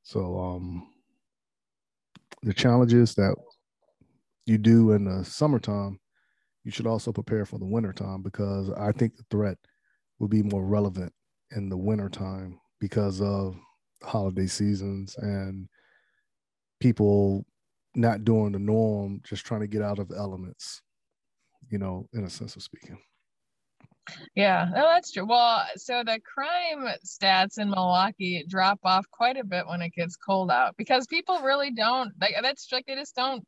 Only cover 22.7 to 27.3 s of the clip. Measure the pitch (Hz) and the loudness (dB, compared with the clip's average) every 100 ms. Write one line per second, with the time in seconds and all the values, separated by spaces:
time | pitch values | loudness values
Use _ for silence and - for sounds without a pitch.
22.7 | - - 98 _ _ _ _ _ _ _ | -20 -20 -20 _ _ _ _ _ _ _
23.7 | _ _ _ - - - - 202 180 175 | _ _ _ -20 -20 -8 2 4 4 0
24.7 | 185 311 349 349 196 202 240 240 220 - | 2 4 4 0 -8 0 4 4 2 -2
25.7 | 202 - 240 233 220 - - 285 359 339 | -8 -6 -6 -4 -6 -6 -8 -4 -2 -4
26.7 | 302 247 135 - - 196 | -6 -6 -8 -12 -2 2